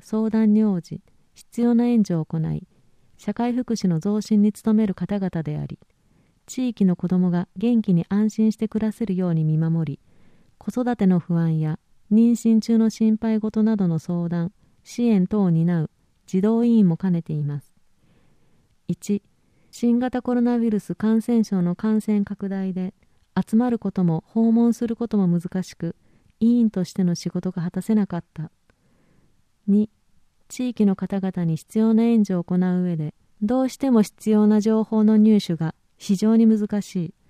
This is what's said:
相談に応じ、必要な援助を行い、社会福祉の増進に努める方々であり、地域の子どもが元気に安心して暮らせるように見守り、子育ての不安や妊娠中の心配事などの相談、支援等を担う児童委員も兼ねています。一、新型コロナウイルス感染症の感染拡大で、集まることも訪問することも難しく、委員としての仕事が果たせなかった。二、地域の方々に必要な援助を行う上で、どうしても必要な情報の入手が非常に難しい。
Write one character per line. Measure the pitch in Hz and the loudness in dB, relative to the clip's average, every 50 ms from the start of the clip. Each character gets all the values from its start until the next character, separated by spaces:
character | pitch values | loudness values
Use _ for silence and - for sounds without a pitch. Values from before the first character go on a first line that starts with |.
相 | _ - - 220 220 220 | _ -6 -4 -2 -2 0
談 | 208 220 220 214 208 | 0 2 2 4 4
に | 214 220 | 4 2
応 | 214 196 175 | 2 0 -2
じ、 | 156 - 156 - - _ _ _ _ _ _ | -6 -8 -12 -16 -16 _ _ _ _ _ _
必 | - - _ - - | -20 -20 _ -6 -2
要 | 240 240 240 | 0 2 2
な | 233 240 | 2 2
援 | 240 240 233 | 2 2 2
助 | 202 - 180 | 2 2 0
を | 165 156 | -2 -4
行 | - - 165 | -4 -4 -4
い、 | 156 160 156 151 180 - _ _ _ _ _ _ _ _ _ _ | -4 -4 -6 -6 -8 -12 _ _ _ _ _ _ _ _ _ _
社 | - - 208 | -8 -8 -4
会 | - 233 240 240 | -4 -4 -2 -2
福 | 247 247 - 226 | -4 -4 -4 -4
祉 | 214 - 185 | -2 -2 -2
の | 170 160 | -2 -2
増 | 156 202 208 214 | -2 -2 -2 -2
進 | 202 - 214 208 | -2 0 2 2
に | 202 214 | 2 2
努 | 214 - - 226 214 | 0 -2 -2 0 0
め | 214 220 | 2 0
る | 202 190 | 0 -2
方 | - 180 - 208 208 | -6 -6 -6 -4 -4
々 | 190 180 - 165 151 | -4 -4 -4 -6 -6
で | 143 151 151 | -6 -6 -8
あ | 147 | -8
り、 | 139 - - _ _ _ _ _ _ _ _ _ _ _ _ _ | -10 -12 -16 _ _ _ _ _ _ _ _ _ _ _ _ _
地 | - - - 254 247 | -14 -8 -6 -4 -4
域 | 226 - 202 | -2 0 2
の | 185 175 | 2 2
子 | - - 175 | 0 -2 -2
ど | 185 180 | 0 0
も | 180 180 | 2 2
が | 175 175 175 - _ | 0 -2 -4 -6 _
元 | 185 196 233 247 226 | -4 -2 0 0 0
気 | 214 - 180 | 2 2 0
に | 170 170 - | 0 0 0
安 | 196 202 214 220 | -2 0 0 0
心 | - - 220 220 | 0 0 0 0
し | 214 - | 0 -2
て | 220 214 | -4 -6
暮 | - 220 214 | -4 -4 -4
ら | 220 | -4
せ | 208 - 233 | -4 -4 -4
る | 214 190 | -4 -2
よ | 180 185 180 | -2 0 0
う | 170 | 0
に | 160 156 | 0 0
見 | 156 156 156 | 0 0 0
守 | 165 165 165 165 160 135 139 | 0 0 0 -2 -2 -4 -6
り、 | - _ _ _ - - - - _ _ _ _ - | -10 _ _ _ -20 -20 -20 -20 _ _ _ _ -14
子 | - - | -12 -8
育 | - 247 254 247 240 | -6 -4 -2 -2 0
て | - 202 185 | 2 2 2
の | 180 175 | 2 2
不 | - - 170 170 | 0 -2 -2 -2
安 | 165 165 160 156 | 0 0 0 -2
や | 156 156 156 - _ _ _ _ _ - | -2 -4 -4 -8 _ _ _ _ _ 0
妊 | 208 220 233 233 | 2 4 4 4
娠 | 240 220 - 226 226 220 | 2 2 2 2 2 2
中 | 214 - 233 226 | 2 2 2 2
の | 226 220 | 2 0
心 | - - 220 220 220 214 | 0 0 0 0 2 0
配 | - 226 220 214 | 0 -2 -2 -2
事 | 208 220 - 220 214 | -2 -4 -2 0 0
な | 220 220 202 | 0 0 0
ど | 196 175 | 0 0
の | 165 160 | -2 -2
相 | - - 175 175 170 170 | -4 -4 -4 -4 -4 -4
談、 | 170 175 170 175 - _ _ _ _ _ _ | -4 -4 -4 -6 -8 _ _ _ _ _ _
支 | - - - 240 | -12 -6 -2 0
援 | 240 220 190 180 | 2 2 2 2
等 | 185 - 214 | 0 0 0
を | 196 180 | 2 2
担 | 165 160 165 175 175 165 151 | 2 2 2 0 0 0 -2
う | - _ _ _ _ _ _ _ - | -4 _ _ _ _ _ _ _ -6
児 | - 185 | -2 0
童 | 185 214 226 226 240 | 0 2 2 2 2
委 | 240 | 2
員 | 233 226 208 175 | 4 4 4 4
も | 165 | 2
兼 | - - 190 | 0 -2 -2
ね | 175 170 | -2 -2
て | 160 - 156 | -4 -4 -6
い | 151 147 | -6 -4
ま | 143 143 143 | -6 -6 -8
す。 | - _ _ _ _ _ _ _ _ _ _ _ _ _ _ _ _ _ _ _ _ _ _ _ _ - | -10 _ _ _ _ _ _ _ _ _ _ _ _ _ _ _ _ _ _ _ _ _ _ _ _ -8
一、 | 175 - - - 208 202 - _ _ _ _ _ _ _ _ _ | -8 -8 -6 -4 -4 -4 -6 _ _ _ _ _ _ _ _ _
新 | - - - 240 233 240 | -10 -4 -2 0 0 0
型 | 247 254 - 254 | 0 -2 -4 -6
コ | - 247 247 | -4 -2 -2
ロ | 247 | 0
ナ | 240 240 240 240 | 0 0 0 0
ウ | 233 | 0
イ | 233 | 0
ル | 214 202 | -2 -2
ス | - - 175 | -4 -6 -6
感 | - - 214 220 226 | -4 -2 0 0 0
染 | 220 - 240 233 214 | 0 0 0 0 0
症 | - - 190 175 | 0 0 -2 0
の | 175 175 | -2 -2
感 | - - 220 214 214 | -2 -2 -2 -2 -2
染 | - - 214 208 202 | 0 0 -2 -2 -2
拡 | - 202 - 208 196 | -4 -6 -8 -8 -8
大 | 196 196 190 190 185 | -6 -6 -6 -6 -6
で、 | 185 185 185 - _ _ _ _ _ _ _ _ | -6 -8 -8 -10 _ _ _ _ _ _ _ _
集 | - 185 - - | -6 -2 0 0
ま | 220 247 247 | 0 2 0
る | 240 220 | 0 -2
こ | - 196 | -4 -4
と | - - 180 | -2 0 0
も | 170 160 160 - _ | 0 0 -2 -4 _
訪 | - 226 226 226 | -2 0 2 2
問 | 226 233 233 233 226 | 4 4 4 2 2
す | - 240 233 | 0 -4 -6
る | 226 | -4
こ | - 240 226 | -6 -6 -2
と | - 208 | 0 0
も | 190 175 | 2 2
難 | 175 175 165 175 - 185 175 | 2 0 -2 -4 -6 -6 -6
し | - - | -8 -10
く、 | - - 165 - _ _ _ _ _ _ _ _ _ | -10 -10 -10 -10 _ _ _ _ _ _ _ _ _
委 | 220 233 240 240 | 0 2 4 4
員 | 233 220 | 2 2
と | - 190 180 | 0 -2 -4
し | - - | -4 -2
て | - 190 | -2 0
の | 175 175 | 0 0
仕 | - - 175 | -2 -4 -6
事 | - 180 - 185 | -6 -6 -6 -6
が | 180 - 160 | -6 -6 -6
果 | 180 | -6
た | - 190 | -6 -6
せ | 180 - 226 | -2 0 0
な | 214 202 | 0 0
か | - - 170 | -2 -4 -8
っ | - _ - | -10 _ -12
た。 | - 156 - - _ _ _ _ _ _ _ _ _ _ _ _ _ _ _ _ _ _ _ _ _ _ 202 | -14 -14 -14 -16 _ _ _ _ _ _ _ _ _ _ _ _ _ _ _ _ _ _ _ _ _ _ 0
二、 | 196 208 214 - _ _ _ _ _ _ _ _ _ _ _ - | 2 2 0 -2 _ _ _ _ _ _ _ _ _ _ _ -14
地 | - - 254 247 | -10 -6 -6 -4
域 | 233 - 214 | -2 0 2
の | 202 190 | 2 2
方 | - 185 180 - 196 | 0 -4 -6 -6 -4
々 | 185 190 180 180 175 | -4 -4 -4 -4 -2
に | 165 160 | -2 -4
必 | 156 - _ - 220 | -4 -6 _ -2 0
要 | 220 226 226 | 2 2 2
な | 220 233 | 2 2
援 | 233 233 226 208 | 2 2 2 2
助 | - 190 | 0 -2
を | 175 170 | -4 -4
行 | - 185 | -2 -2
う | 180 185 185 180 180 180 | 0 0 0 0 -2 -2
上 | 180 175 | -2 -4
で、 | 156 151 151 - _ _ _ _ _ | -4 -6 -8 -10 _ _ _ _ _
ど | 214 208 247 262 262 | -4 -2 -2 -2 -2
う | 254 | -2
し | - - | -4 -4
て | - 269 | -2 2
も | 247 220 208 | 4 4 2
必 | - - _ - 214 | 2 -2 _ -2 0
要 | 214 214 214 | 2 4 4
な | 208 214 214 | 4 4 2
情 | 196 220 220 220 220 | 2 2 0 0 0
報 | - 220 220 214 | -2 0 2 2
の | 214 220 214 | 4 4 4
入 | 214 220 220 208 | 6 6 4 4
手 | - - 170 | 2 -2 -4
が | 156 165 160 - _ _ _ _ _ | -4 -4 -6 -8 _ _ _ _ _
非 | - - 202 | -4 -4 -2
常 | 185 214 214 226 | 0 2 2 4
に | 226 226 | 4 6
難 | 220 220 214 208 208 - 208 | 4 4 2 0 -2 -4 -6
し | 196 - - | -6 -6 -6
い。 | 185 170 160 - _ _ | -8 -8 -8 -10 _ _